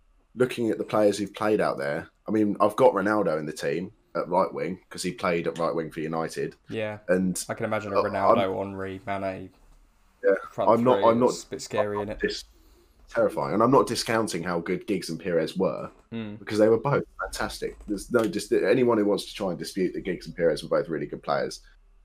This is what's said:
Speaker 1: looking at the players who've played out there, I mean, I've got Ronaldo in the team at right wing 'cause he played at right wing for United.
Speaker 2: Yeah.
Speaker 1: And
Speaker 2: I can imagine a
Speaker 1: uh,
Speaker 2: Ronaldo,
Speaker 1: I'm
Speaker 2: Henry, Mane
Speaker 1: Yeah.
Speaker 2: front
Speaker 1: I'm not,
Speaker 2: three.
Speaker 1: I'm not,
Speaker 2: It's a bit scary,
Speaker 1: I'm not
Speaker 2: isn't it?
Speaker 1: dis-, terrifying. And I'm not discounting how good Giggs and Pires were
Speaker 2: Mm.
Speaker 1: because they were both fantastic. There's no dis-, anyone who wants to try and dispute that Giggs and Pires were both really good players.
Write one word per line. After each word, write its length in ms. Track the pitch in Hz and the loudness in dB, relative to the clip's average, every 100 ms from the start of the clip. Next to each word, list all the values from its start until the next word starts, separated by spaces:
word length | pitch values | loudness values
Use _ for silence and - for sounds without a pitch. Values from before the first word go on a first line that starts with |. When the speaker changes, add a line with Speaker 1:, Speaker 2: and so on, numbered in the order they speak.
| _ _ _ | _ _ _
Speaker 1:
looking 360 | 113 127 - 110 | -2 -2 0 -2
at 80 | - | -2
the 60 | |
players 340 | - 110 104 101 | 0 4 4 2
who've 160 | 98 | -4
played 260 | - 107 104 | -2 0 2
out 160 | 80 57 | 2 0
there, 320 | 71 80 - _ - | -2 -4 -6 _ -2
I 40 | |
mean, 260 | 110 104 95 | 2 2 2
I've 160 | 104 - | 2 6
got 180 | 131 | 6
Ronaldo 440 | 95 98 107 90 78 | 6 2 2 2 0
in 60 | |
the 80 | 76 | -2
team 400 | - 73 78 95 - _ | -4 -2 -2 -6 -12 _
at 120 | 85 - | -6 0
right 200 | 87 - | 2 0
wing 280 | 69 78 92 - | -2 -6 -8 -12
'cause 140 | 87 | -8
he 100 | 92 | -6
played 340 | - 92 85 82 | -2 0 0 0
at 120 | 82 | -2
right 160 | 82 | -2
wing 160 | 82 78 | -2 -4
for 100 | 82 | -6
United. 540 | 78 80 80 - 71 - - | -4 -4 -4 -4 -8 -8 -10
Speaker 2:
Yeah. 280 | 110 107 104 - | -6 -6 -6 0
Speaker 1:
And 360 | 95 92 87 - | 2 2 -2 -6
Speaker 2:
I 20 | |
can 120 | 113 110 | -6 -4
imagine 260 | 110 101 | -4 -2
a 80 | 101 | 0
Speaker 1:
uh, 40 | |
Speaker 2:
Ronaldo, 540 | 101 98 98 110 95 98 | 0 2 4 4 2 -2
Speaker 1:
I'm 100 | 98 | -6
Speaker 2:
Henry, 320 | 95 95 95 104 | -6 -8 -8 -8
Mane 440 | 98 98 95 95 _ _ - _ _ _ _ | -6 -4 -6 -12 _ _ -20 _ _ _ _
Speaker 1:
Yeah. 60 | 98 95 - | 2 2 0
Speaker 2:
front 200 | - 98 | -2 4
Speaker 1:
I'm 120 | 117 | 4
not, 180 | 123 101 | 4 4
Speaker 2:
three. 40 | 117 | 6
Speaker 1:
I'm 100 | 117 | 6
not, 80 | 123 | 4
Speaker 2:
It's 160 | - | 0
a 40 | - | -8
bit 100 | - | -12
scary, 380 | - 110 104 104 | -6 -4 -2 -2
Speaker 1:
I'm 80 | 104 | -6
not 100 | 107 | -4
Speaker 2:
isn't 80 | |
it? 40 | 104 | -4
Speaker 1:
dis-, 160 | - - _ _ _ _ _ - | -4 -12 _ _ _ _ _ -6
terrifying. 420 | 117 107 - 71 | 0 0 0 -2
And 80 | 98 | 4
I'm 80 | 117 | 6
not 160 | 135 - | 6 4
discounting 560 | 110 - 113 107 90 | 0 0 0 0 -2
how 180 | 87 87 | -4 -4
good 260 | 85 87 - | -2 -4 -2
Giggs 240 | 95 85 | -4 -4
and 120 | 82 | -8
Pires 340 | 92 82 78 92 | -2 0 0 0
were 320 | 90 52 76 - - | -2 -2 -10 -16 -14
Speaker 2:
Mm. 260 | 113 107 104 | -12 -10 -12
Speaker 1:
because 180 | - 107 | -4 4
they 80 | 107 | 4
were 100 | 113 | 4
both 240 | 143 113 - - | 2 0 -2 -8
fantastic. 560 | 98 - 110 - - - - | -8 -6 -8 -6 -10 -8 -8
There's 240 | 98 - | -8 0
no 100 | 120 | 0
dis-, 300 | 107 98 - | 0 -2 0
anyone 440 | 117 90 127 120 110 | 0 4 4 4 2
who 80 | |
wants 200 | 101 95 | 2 0
to 100 | - | -4
try 160 | - 98 | -6 -6
and 80 | 80 | -6
dispute 340 | 82 98 90 | -6 -2 -2
that 80 | - | -2
Giggs 240 | 92 87 82 | -6 -8 -8
and 100 | 85 | -2
Pires 260 | 82 73 | 0 0
were 60 | 80 | -2
both 200 | 78 73 | -2 -2
really 180 | 76 71 | -4 -6
good 160 | 67 | -8
players. 380 | - 71 65 - - _ _ _ | -2 -2 -2 -8 -18 _ _ _